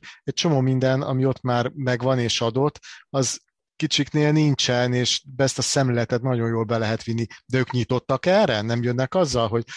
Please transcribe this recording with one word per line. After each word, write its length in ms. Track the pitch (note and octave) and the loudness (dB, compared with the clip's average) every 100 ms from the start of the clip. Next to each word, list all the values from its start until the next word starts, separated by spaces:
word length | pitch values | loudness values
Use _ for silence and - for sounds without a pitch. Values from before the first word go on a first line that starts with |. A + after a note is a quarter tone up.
| - - | -6 -12
egy 100 | - | -8
csomó 260 | - F3 C#3 | -4 0 2
minden, 420 | C3 C3 C3 C3 | 2 2 2 2
ami 220 | - C3 | 0 0
ott 160 | C3 B2+ | 0 0
már 300 | B2+ A#2+ B2 | -2 0 -2
megvan 440 | D3+ B2+ B2 B2+ C3 | -4 -2 0 0 0
és 220 | A#2 - | 0 0
adott, 380 | A#2 A#2 D3 - - - - | -2 0 -2 -2 -14 -20 -6
az 300 | C#3 B2 - - _ _ _ | -2 -2 -4 -14 _ _ _
kicsiknél 520 | D#3 - C#3 D#3 D3 | -4 -2 0 2 2
nincsen, 600 | D3+ D3+ C3 - B2 B2 | 4 4 2 0 2 2
és 300 | B2 A#2 - C#3 C3 | 0 0 -2 -6 -2
ezt 220 | C3+ - | 0 0
a 40 | |
szemléletet 600 | A#2+ C#3+ C3 A#2+ A#2 A#2+ | -2 0 2 0 0 -2
nagyon 260 | C3 A#2+ A#2 | 0 0 0
jól 160 | A2+ | -2
be 140 | A2 A#2 | -2 -2
lehet 240 | G#2+ A2+ | 0 -2
vinni. 240 | - A2+ A2+ - - | -4 -4 -4 -8 -4
De 120 | C3 | -2
ők 120 | B2+ | 0
nyitottak 560 | B2+ A2 B2 - C3 F3 | -2 -2 -2 0 -2 2
erre? 340 | G3 F#3+ G#2+ | 4 4 2
Nem 220 | A2 A#2 | 0 -2
jönnek 320 | A#2+ B2 C3 | -2 -2 -2
azzal, 340 | F#3 D#3 B2 A2+ | 0 0 0 0
hogy 160 | A#2 - | 0 -4